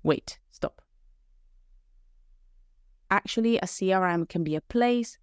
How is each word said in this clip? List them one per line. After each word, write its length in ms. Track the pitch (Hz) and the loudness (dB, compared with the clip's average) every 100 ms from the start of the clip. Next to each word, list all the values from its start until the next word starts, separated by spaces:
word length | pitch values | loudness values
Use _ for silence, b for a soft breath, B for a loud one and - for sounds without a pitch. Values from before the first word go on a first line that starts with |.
Wait, 340 | - - - - _ | 0 -2 -2 -18 _
stop. 300 | - - _ _ _ - _ _ _ _ - _ - _ - _ _ _ - _ _ _ _ _ _ _ | -10 -10 _ _ _ -20 _ _ _ _ -20 _ -20 _ -20 _ _ _ -20 _ _ _ _ _ _ _
Actually, 480 | 202 208 - 226 233 | -2 0 0 2 2
a 80 | 185 | -2
C 260 | - 185 | -4 0
R 120 | 190 185 | 2 2
M 200 | 170 165 | 0 -2
can 180 | 170 | -4
be 120 | 156 156 | -2 -4
a 60 | |
place 560 | _ 240 240 240 233 - | _ 0 2 2 -2 -10